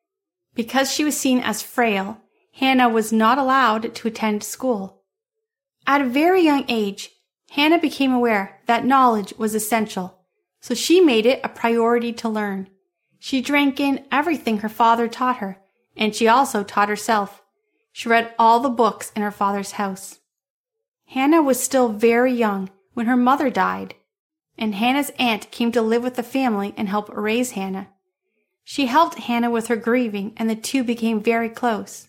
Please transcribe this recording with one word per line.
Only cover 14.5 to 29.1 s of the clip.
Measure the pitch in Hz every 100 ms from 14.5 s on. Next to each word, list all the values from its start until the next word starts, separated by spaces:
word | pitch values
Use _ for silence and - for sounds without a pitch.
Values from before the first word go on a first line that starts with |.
| 208
her | 214
father | - 233 233 226
taught | - 254 247
her, | 196 190 _ _ _ -
and | 214
she | 208 220
also | 247 262 208
taught | 202 208 208
herself. | 208 - 220 196 - _ _ _ _ _
She | - 233
read | 233 233 -
all | 226 240
the | 269
books | 240 220 196 -
in | 220
her | 208
father's | - 202 202 196
house. | - 196 190 - - _ _ _ _ _ _ _ _ _
Hannah | 262 277 330
was | 277 254
still | - 262 247
very | 208 233 233 254
young | 240 214 196 190 _ _
when | 240 226
her | 247
mother | 247 277 277
died, | 202 185 190 190 - _ _ _ _ _ -
and | 220
Hannah's | 196 240 277 277 -
aunt | 247 208 -
came | - 240
to | 233
live | 220 233
with | 247
the | 247
family | 233 269 262 202 202 -
and | 202
help | 208 208
raise | - 214 233 247
Hannah. | 196 190 190 196 _ _ _ _ _ _ _
She | - - 254
helped | 247 226